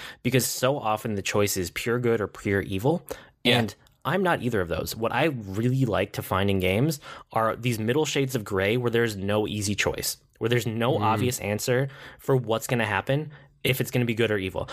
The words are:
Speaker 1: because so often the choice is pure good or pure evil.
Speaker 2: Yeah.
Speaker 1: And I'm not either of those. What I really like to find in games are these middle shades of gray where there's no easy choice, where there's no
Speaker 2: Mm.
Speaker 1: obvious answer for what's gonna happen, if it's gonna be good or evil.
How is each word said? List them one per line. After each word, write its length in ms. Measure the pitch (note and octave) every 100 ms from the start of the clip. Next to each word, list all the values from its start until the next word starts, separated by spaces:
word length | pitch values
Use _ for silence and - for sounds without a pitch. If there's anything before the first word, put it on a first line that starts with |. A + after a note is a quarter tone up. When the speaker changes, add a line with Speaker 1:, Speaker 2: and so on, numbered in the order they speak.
| - -
Speaker 1:
because 220 | B2 B2+
so 320 | A#2 - B2+ C#3+
often 360 | A2 G#2+ A#2
the 80 | G2+
choice 340 | - G#2+ G#2 F#2+
is 140 | E2+
pure 280 | - A#2 B2
good 220 | A#2+ A2+
or 60 | F#2+
pure 340 | - G#2 G2
evil. 460 | - F#2+ C3 F3 - - - _
Speaker 2:
Yeah. 160 | A#2+ A#2+
Speaker 1:
And 160 | G#2+ - _ _
I'm 180 | C3 F#3
not 200 | F3+ D3+
either 180 | A#2 A2
of 80 | E2+
those. 260 | D#2+ -
What 180 | A2+ A2+
I 140 | B2+ D#3+
really 600 | B2+ F#2+ F#2+ A#2+ C3 A#2
like 260 | F#2 G#2
to 80 | -
find 280 | - F#2+ G2+
in 100 | G2
games 400 | F2+ G2+ D#3 D3+ - - -
are 240 | A2+ A2 -
these 220 | B2 A2
middle 260 | A2 C#3+
shades 300 | D3 D3 C3
of 100 | B2+
gray 320 | G#2 G2 G2 B2
where 140 | A#2+
there's 260 | A#2 A#2 G2
no 320 | G2 G#2+ G2+
easy 260 | G#2 G2
choice, 440 | G2+ - - - - _ -
where 120 | A2+
there's 160 | A#2+ A2+
no 320 | A2+ A#2 G#2+
Speaker 2:
Mm. 40 |
Speaker 1:
obvious 360 | G#2+ A2+ B2 -
answer 480 | G2+ G#2 - B2+ C#3 - - -
for 180 | - C3
what's 300 | A2 A2 -
gonna 180 | A#2+
happen, 460 | G#2+ G2 - C#3 D#3 - - _
if 180 | C#3 C3
it's 100 | B2
gonna 140 | B2+
be 100 | A#2+
good 160 | A2 A2
or 40 | G#2
evil. 320 | F#2+ - -